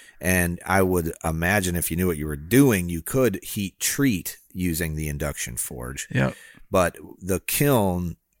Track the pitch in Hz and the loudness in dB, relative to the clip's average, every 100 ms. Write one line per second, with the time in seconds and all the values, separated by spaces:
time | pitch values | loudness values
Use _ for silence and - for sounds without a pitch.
0 | - - 87 92 87 87 - 95 95 90 | -20 -6 0 2 2 -2 0 2 4 2
1 | 82 - 82 80 87 104 90 87 - 82 | 0 -4 -4 0 2 2 2 -2 -2 0
2 | 92 78 76 73 78 120 143 101 87 82 | 0 0 -4 -6 2 6 6 4 0 -6
3 | - 135 123 95 - 110 98 - - - | -4 2 2 0 -4 -6 -6 -4 -4 2
4 | 139 92 - - _ 92 90 80 82 76 | 2 2 -4 -14 _ -4 -2 -2 -2 -4
5 | 78 73 76 - - 60 - 60 62 143 | -6 -4 -6 -6 -8 -8 -10 -10 -10 -10
6 | - 131 64 - - - - - 113 - | -6 -2 -2 -4 -16 -20 -2 2 2 -2
7 | - - 92 90 - - 147 127 98 87 | -12 -12 -4 -4 -2 0 4 4 2 0
8 | 87 80 _ _ | -4 -8 _ _